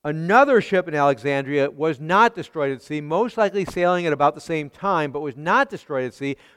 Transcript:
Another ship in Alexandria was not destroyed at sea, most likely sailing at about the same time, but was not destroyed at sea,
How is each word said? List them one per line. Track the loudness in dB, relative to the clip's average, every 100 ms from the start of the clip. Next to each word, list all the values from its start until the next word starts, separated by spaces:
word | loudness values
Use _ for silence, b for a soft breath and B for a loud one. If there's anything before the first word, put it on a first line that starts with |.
Another | -6 -6 4 6 6 4
ship | 4 0 0
in | 2
Alexandria | 2 2 0 -2 0 0 0
was | -2 -4 -4
not | 0 4 4
destroyed | 0 -12 -4 -4
at | -4
sea, | -8 -8
most | -4 -2 -2 0
likely | -2 0 -4
sailing | 0 0 0 0
at |
about | 2 0
the | 0
same | -6 -6 -6
time, | _ -2 -2 -2
but | -6
was | -10 -8
not | 0 0 0
destroyed | -6 -6 -4 -4
at | -6
sea, | -8 -8 b